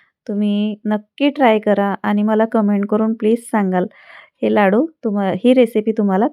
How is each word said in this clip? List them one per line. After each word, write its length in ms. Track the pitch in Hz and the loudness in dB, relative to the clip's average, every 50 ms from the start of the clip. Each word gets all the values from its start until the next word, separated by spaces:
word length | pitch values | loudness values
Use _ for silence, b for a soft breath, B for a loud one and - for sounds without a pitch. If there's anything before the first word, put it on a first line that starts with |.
| b b b b _ | b b b b _
तुम्ही 480 | - 202 208 208 208 202 208 208 214 208 214 - | -8 -6 -4 -2 -2 -2 -2 -2 -4 -6 -6 -4
नक्की 440 | 208 214 208 208 _ - - 277 285 | -4 -4 -4 -6 _ -6 -2 -2 0
ट्राय 300 | 277 294 269 226 220 214 | 0 2 2 4 2 2
करा 360 | 214 214 202 202 202 202 190 - - | 2 0 0 0 0 -2 -4 -4 -4
आणि 200 | 208 208 208 208 | -2 -2 0 0
मला 220 | 220 220 214 226 | 0 0 0 0
कमेंट 400 | 226 233 226 208 202 208 196 202 | 0 0 0 0 0 0 0 -2
करून 260 | 202 214 208 220 220 220 | -2 -2 -2 -2 -2 -2
प्लीज 260 | 220 214 214 233 240 | -2 0 0 0 -2
सांगाल, 460 | - - - 214 196 185 185 185 180 - B B B B B B B B B - | -4 -4 -2 -2 -2 0 0 -2 -2 -4 B B B B B B B B B -4
हे 120 | - 214 214 | -2 0 2
लाडू 320 | 214 202 190 202 233 320 330 - _ - | 2 2 2 2 2 0 -2 -6 _ -8
तुम्हा-, 320 | 220 202 202 196 190 170 185 - | -6 -4 -4 -4 -4 -4 0 2
ही 100 | 247 254 | 2 4
रेसिपी 380 | 262 240 233 - 214 214 220 | 4 2 2 0 -4 -4 -2
तुम्हाला 360 | 220 220 208 196 190 190 233 311 | -2 0 0 0 0 0 0 0